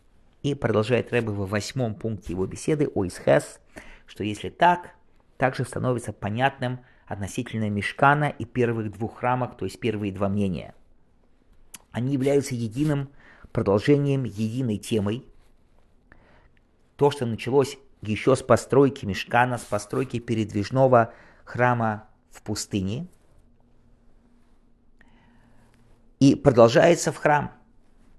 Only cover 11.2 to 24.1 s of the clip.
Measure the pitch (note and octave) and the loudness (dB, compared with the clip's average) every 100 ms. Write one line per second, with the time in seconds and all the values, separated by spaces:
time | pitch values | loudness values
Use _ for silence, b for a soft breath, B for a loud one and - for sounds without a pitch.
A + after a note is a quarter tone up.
11.2 | _ _ _ - - - _ A#2 B2+ C#3 | _ _ _ -20 -20 -20 _ -6 -4 -2
12.2 | C3+ C#3+ C3 A#2+ A#2 A#2 D#3 C#3+ C3+ b | 2 0 0 -4 -6 -2 -2 -2 -4 b
13.2 | b b b - G2+ G#2 D3 C#3+ C#3+ C3+ | b b b -2 2 2 4 2 2 -2
14.2 | A#2+ G2 A2 B2 B2+ G2+ - A2 G2+ A#2+ | -4 -4 -4 -4 -4 -4 -2 -2 -2 -4
15.2 | - - _ _ _ _ _ _ _ b | -10 -20 _ _ _ _ _ _ _ b
16.2 | b b b _ _ _ _ - C#3+ C#3 | b b b _ _ _ _ 0 0 2
17.2 | A#2 G#2+ B2 C#3 B2+ - - _ G#2 G#2 | -4 -6 0 2 2 -2 -20 _ -6 -2
18.2 | - B2+ - A2+ - B2 C#3 - G2+ F#2 | 2 2 4 2 4 4 4 2 -6 -6
19.2 | - A#2+ B2+ A#2+ - G#2 - B2+ C3 A#2 | 0 2 2 -2 -6 -8 -4 -6 -4 -6
20.2 | - A2 G2+ G2+ G2 B2+ C3 A#2+ A2 B | -4 -2 -2 -2 -2 2 6 6 4 B
21.2 | B B B A#2+ B2 A#2+ A2 G#2 - _ | B B B 0 0 2 -2 -4 -10 _
22.2 | _ - - G#2 - G#2 F#2 B2 F3 _ | _ -16 -8 -8 -6 -4 -4 -6 -10 _
23.2 | _ _ _ _ _ _ _ _ _ | _ _ _ _ _ _ _ _ _